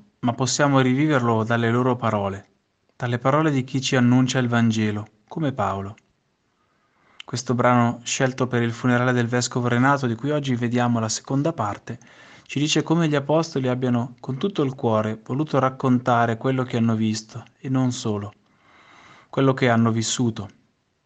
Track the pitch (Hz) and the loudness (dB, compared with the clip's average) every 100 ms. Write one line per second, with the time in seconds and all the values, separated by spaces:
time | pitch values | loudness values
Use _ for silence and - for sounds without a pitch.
0 | - _ 123 117 127 - 147 135 127 127 | -14 _ -4 -2 -2 2 2 4 4 2
1 | 156 143 120 117 110 117 117 120 127 123 | 2 2 2 2 2 0 2 2 2 0
2 | 117 107 98 98 - _ _ _ _ - | 0 -2 -2 -6 -12 _ _ _ _ -10
3 | 123 120 131 143 160 139 127 135 135 135 | -4 -2 0 2 2 0 -2 -4 -2 2
4 | 120 123 127 131 123 120 117 110 107 104 | 4 4 4 0 0 2 2 2 0 -2
5 | 104 _ _ - 151 135 98 98 98 110 | -8 _ _ -6 -4 -2 -4 -4 -8 -14
6 | _ _ _ _ _ _ _ _ _ _ | _ _ _ _ _ _ _ _ _ _
7 | _ - - 123 - 123 123 123 120 120 | _ -20 -12 -8 -4 0 4 4 2 0
8 | - - 131 127 127 123 117 113 127 123 | -6 -2 -2 0 -2 0 -2 0 0 2
9 | 123 123 117 123 120 131 120 120 131 139 | 2 0 0 0 -2 -2 0 2 2 2
10 | 127 113 143 151 135 120 120 120 120 117 | 0 -4 -4 -4 -2 -2 -2 0 0 0
11 | 110 - - 139 156 160 107 101 - 117 | -2 -4 -4 -2 -2 -2 -4 -6 -12 -16
12 | - - - - - 135 147 - - 165 | -16 -20 -20 -20 -8 -4 0 0 2 2
13 | 165 147 139 156 156 143 127 127 127 120 | 2 0 0 0 0 -2 -2 -2 0 -2
14 | 120 - - 135 196 196 139 135 120 110 | -2 -8 -10 -6 -4 -2 -2 -2 0 0
15 | 107 110 - 127 156 139 131 131 135 123 | 0 -4 -6 -4 -2 2 0 0 0 2
16 | 123 120 117 113 135 131 123 123 117 110 | 2 2 2 0 -2 -2 -2 0 0 2
17 | 110 107 - 120 - _ 139 131 127 120 | 0 -2 -8 -16 -18 _ -4 0 0 -2
18 | 113 104 101 - _ _ _ _ _ - | -4 -6 -8 -14 _ _ _ _ _ -20
19 | - - _ - 135 131 127 117 113 113 | -20 -20 _ 0 2 2 2 4 2 2
20 | 110 - 120 113 101 - _ _ _ _ | -2 -2 -2 -2 -10 -16 _ _ _ _